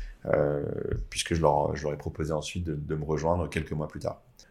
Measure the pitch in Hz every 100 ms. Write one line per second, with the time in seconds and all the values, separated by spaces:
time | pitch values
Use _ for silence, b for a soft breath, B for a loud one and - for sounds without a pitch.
0 | B B - - 73 73 - - - -
1 | - - - 85 78 73 78 78 76 76
2 | - 80 76 78 76 92 82 76 76 78
3 | 76 76 80 87 76 - 73 76 76 80
4 | - - - - b